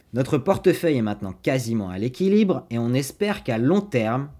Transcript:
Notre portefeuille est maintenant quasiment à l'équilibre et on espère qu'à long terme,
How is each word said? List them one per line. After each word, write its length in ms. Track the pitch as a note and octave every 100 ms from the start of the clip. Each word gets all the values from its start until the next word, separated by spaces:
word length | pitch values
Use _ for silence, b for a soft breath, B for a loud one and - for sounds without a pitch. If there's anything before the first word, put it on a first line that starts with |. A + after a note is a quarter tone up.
| _
Notre 240 | A#2 C3+ D3
portefeuille 600 | F#3+ F#3+ F#3 E3+ E3+ C3
est 40 |
maintenant 320 | G#2+ G#2 G2
quasiment 560 | - - B2+ A#2 A2+ F#2
à 80 | F#2
l'équilibre 720 | B2 - F#3+ G#3 G3 C3 -
et 80 | A#2
on 160 | A#2
espère 500 | C3 C3+ - G#3 -
qu'à 140 | - A2+
long 240 | B2+ G3
terme, 480 | G3+ B2 A2 B2 C#3+ C3+